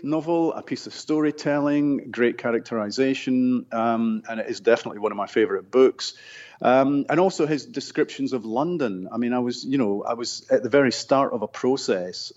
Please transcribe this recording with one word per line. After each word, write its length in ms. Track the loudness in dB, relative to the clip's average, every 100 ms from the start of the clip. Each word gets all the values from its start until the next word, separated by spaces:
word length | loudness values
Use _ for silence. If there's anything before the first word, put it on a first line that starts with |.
novel, 500 | -4 -4 0 0 0
a 80 | -2
piece 240 | -8 -8 -8
of 80 |
storytelling, 1160 | -14 -2 0 2 0 -2 0 2 2 2 0 -4
great 260 | 0 0 2
characterization, 1300 | -2 -2 -2 -4 -2 0 0 0 0 2 2 0 -2
um, 500 | -2 0 2 0 -2 -6
and 100 | -8
it 80 | -6
is 120 | -2
definitely 400 | 2 2 2 -4
one 120 | -4
of 60 | -2
my 80 | -2
favorite 460 | 2 2 2 0
books. 420 | 4 4 4 -8 -12 -20 -20 -20 -2
Um, 440 | 4 4 4 2 0
and 100 | 2
also 280 | 2 2 0
his 180 | 0 -4
descriptions 680 | -10 -6 -2 -2 -2 -4
of 120 | -4 -2
London. 640 | -2 -2 -2 -2 -4 -8
I 60 | -4
mean, 160 | -2
I 60 | 0
was, 260 | -2 -6 -4
you 120 | 0
know, 260 | 0 0
I 100 | -2
was 320 | -4 -6 -10 0
at 120 | 0
the 60 | 4
very 220 | 4 4
start 420 | 2 0 2 2
of 80 | -2
a 60 | -6
process 840 | -2 0 0 0 -2 -2 -10 -14